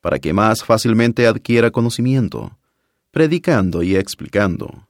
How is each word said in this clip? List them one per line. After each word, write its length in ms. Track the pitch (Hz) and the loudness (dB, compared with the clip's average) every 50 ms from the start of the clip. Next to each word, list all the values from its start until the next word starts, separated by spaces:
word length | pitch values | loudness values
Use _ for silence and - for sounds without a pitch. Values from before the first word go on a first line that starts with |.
para 200 | _ 87 73 67 | _ -2 -4 -2
que 120 | 67 78 78 | -2 -2 0
más 300 | 98 104 110 107 113 - | 2 2 2 2 0 0
fácilmente 640 | - 113 113 - 117 113 110 117 117 110 - 123 | 0 0 0 2 0 2 2 2 0 2 2 2
adquiera 460 | 113 113 - _ - 117 117 117 117 113 | 2 2 0 _ 0 2 2 2 2 0
conocimiento, 880 | - 117 117 113 - 120 127 131 135 120 95 - 55 55 - - _ _ _ _ _ _ _ _ _ _ _ | 0 -2 -2 -2 -2 -2 0 0 0 0 -2 -4 -8 -12 -12 -16 _ _ _ _ _ _ _ _ _ _ _
predicando 720 | _ 156 160 156 156 175 - - 165 117 95 92 82 85 85 | _ 0 0 2 2 -2 0 0 0 2 2 0 -2 -2 -2
y 140 | 90 95 | 0 0
explicando 880 | 95 98 - - _ - 73 - 101 104 95 85 - - - - - - _ | 0 0 -2 -8 _ -14 -4 -2 0 0 0 -2 -4 -8 -12 -14 -18 -20 _